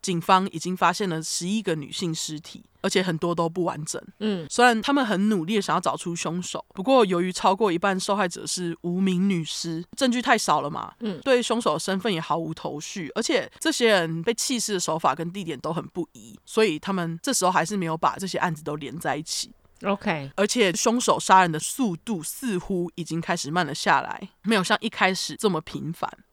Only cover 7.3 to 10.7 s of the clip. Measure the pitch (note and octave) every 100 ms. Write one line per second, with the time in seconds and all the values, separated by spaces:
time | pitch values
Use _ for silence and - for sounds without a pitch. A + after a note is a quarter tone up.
7.3 | F3+ G3+ F#3+ G#3+ E3+ G3+ F#3+ - G3+ F#3
8.3 | - - - F3 E3 F3 F3+ G3 F3+ G3
9.3 | F3+ D#3 - E3 D#3+ F3 - C4 A#3+ B3+
10.3 | A#3 - D3+ C#3+